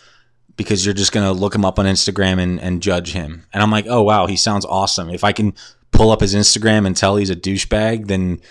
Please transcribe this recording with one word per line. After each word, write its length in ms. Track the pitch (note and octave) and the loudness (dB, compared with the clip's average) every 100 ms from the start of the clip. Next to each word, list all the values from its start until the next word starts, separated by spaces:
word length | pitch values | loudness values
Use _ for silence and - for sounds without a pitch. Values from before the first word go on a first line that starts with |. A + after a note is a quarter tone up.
| _ _ _ _ _ - | _ _ _ _ _ -10
because 300 | G#2+ G2+ G2 | -4 -2 0
you're 100 | G2 | -2
just 160 | G2+ | -2
gonna 220 | A2 G2 | 0 0
look 200 | F#2 G2+ | 0 -2
him 120 | A2 F#2+ | 0 0
up 140 | G2+ | 0
on 60 | G2 | 0
Instagram 540 | F#2+ - G2 F#2+ F#2 | 0 -2 0 0 0
and, 220 | F2+ F2+ | -2 -4
and 200 | F#2 F2 | -4 -4
judge 300 | G2 F2 F2 | -2 -2 -4
him." 340 | F#2 D2+ D#2+ - | -8 -8 -12 -8
And 100 | G2 | -2
I'm 100 | G#2+ | 0
like, 160 | G#2+ G#2+ | 0 0
"Oh, 160 | A#2+ | 2
wow, 220 | G#2 G#2+ F2+ | 4 2 2
he 100 | F#2+ | 0
sounds 300 | - G2+ F#2+ | -2 -2 -2
awesome. 440 | F#2+ G2 - E2+ | -4 -2 -4 -6
If 140 | F2+ | -2
I 80 | G#2 | -2
can 220 | G2+ G#2 - - _ _ | 0 -2 -4 -14 _ _
pull 200 | - A2 | 6 6
up 100 | G#2+ | 4
his 140 | G2+ G2+ | 2 2
Instagram 500 | G#2 A2 A2 G#2+ G2 | 2 2 2 2 2
and 120 | F2+ | 2
tell 180 | G2 G2+ | 2 2
he's 140 | G2 | 0
a 60 | F2 | -2
douchebag, 720 | F#2+ G2 - G#2+ A2 A2+ G#2 | -4 -4 -2 0 0 -2 -2
then 340 | F#2+ F#2 E2+ - | -2 -2 -4 -10